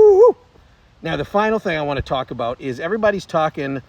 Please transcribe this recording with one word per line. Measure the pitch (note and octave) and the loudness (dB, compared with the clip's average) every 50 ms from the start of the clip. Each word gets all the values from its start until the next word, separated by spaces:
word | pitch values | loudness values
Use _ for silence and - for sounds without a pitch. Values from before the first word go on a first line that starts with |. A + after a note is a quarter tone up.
| G#4+ G#4 G4 | 8 8 8
woo. | F#4 A#4 A#4+ - - _ _ _ _ _ _ _ _ _ _ _ _ | 8 6 6 4 2 _ _ _ _ _ _ _ _ _ _ _ _
Now, | - E3 D#3+ | -8 -6 -6
the | D3 C#3+ | -6 -6
final | - - G3+ G#3+ G#3+ A3 G#3+ | -4 -2 0 0 0 0 -2
thing | - G3 E3 | -2 -4 -4
I | D#3 D3 | -4 -4
wanna | C#3+ C#3+ C3 - | -4 -4 -6 -4
talk | - D3+ C3 B2+ - | -4 -4 -6 -6 -6
about | C#3 A#2+ B2 A#2 B2+ - | -8 -6 -6 -6 -6 -8
is | - C3+ A#2+ B2+ | -8 -8 -8 -8
everybody's | D#3+ E3+ G#3 A3+ G#3+ G#3 G3+ F#3+ - | -6 -6 -4 -2 -2 -2 -2 -4 -8
talking | - - E3 D#3 D#3 - D#3+ C#3 C3+ C#3 C3 - | -6 -4 -2 -2 -2 -4 -6 -8 -8 -8 -10 -12